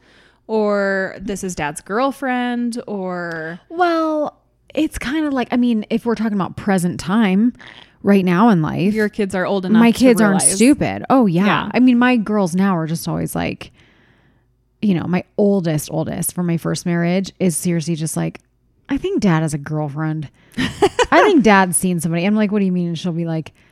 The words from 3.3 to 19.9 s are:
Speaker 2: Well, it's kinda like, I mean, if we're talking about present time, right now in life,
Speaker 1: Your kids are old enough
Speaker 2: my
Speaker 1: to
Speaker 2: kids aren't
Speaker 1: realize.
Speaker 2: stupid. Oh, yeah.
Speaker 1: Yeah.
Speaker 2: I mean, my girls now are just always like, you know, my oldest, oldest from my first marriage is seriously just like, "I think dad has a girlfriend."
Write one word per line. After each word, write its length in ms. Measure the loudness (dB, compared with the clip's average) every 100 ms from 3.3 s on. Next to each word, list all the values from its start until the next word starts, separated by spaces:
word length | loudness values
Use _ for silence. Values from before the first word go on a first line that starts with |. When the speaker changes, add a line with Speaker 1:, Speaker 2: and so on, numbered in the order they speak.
| -8 -10 -12 -8
Speaker 2:
Well, 720 | -2 0 0 -2 -2 -4 -8 _ _ _ -4
it's 220 | -4 -4
kinda 320 | -6 -4 -2
like, 160 | -2 -2
I 60 | 0
mean, 280 | 0 0 -2
if 160 | -4 -2
we're 100 | -2
talking 180 | -2 -2
about 200 | -4 -4
present 420 | 0 0 0 -4
time, 540 | -2 0 2 2 2 -2 -14 -20 -20 _
right 220 | 2 4 4
now 240 | 4 6
in 120 | 4
life, 320 | 2 -2 -2
Speaker 1:
Your 160 | 0 -2
kids 240 | -2 -4
are 120 | -2 -2
old 180 | -2 2
enough 140 | 4
Speaker 2:
my 100 | 6
Speaker 1:
to 60 | 6
Speaker 2:
kids 240 | 4 6
aren't 200 | 4 2
Speaker 1:
realize. 140 | 0 4
Speaker 2:
stupid. 480 | 4 4 0 -2 0
Oh, 160 | 2 4
yeah. 200 | 2 2
Speaker 1:
Yeah. 240 | 0 0
Speaker 2:
I 60 | 2
mean, 180 | 4 4
my 200 | 4 2
girls 360 | 0 0 0
now 220 | 2 2 0
are 80 | -2
just 220 | -4 -4
always 260 | -4 -4
like, 380 | -4 -6 -8 -14 _ _ _ _ _ _ _ _ _ _ _
you 100 | 0
know, 120 | 0 0
my 160 | -4 -4 0
oldest, 520 | 2 2 0 -2 -4
oldest 440 | -4 -4 -4 -6 -4
from 100 | -2
my 120 | -2
first 280 | -2 -4 -2
marriage 460 | 0 0 0 -4 -2
is 180 | -2 0
seriously 380 | -2 -2 -2 -4
just 200 | -4 -4
like, 240 | -6 -8 _ _ _ _ -8
"I 100 | -6
think 220 | -4 0
dad 200 | 2 2
has 140 | 0 -4
a 20 |
girlfriend." 720 | -6 -6 -6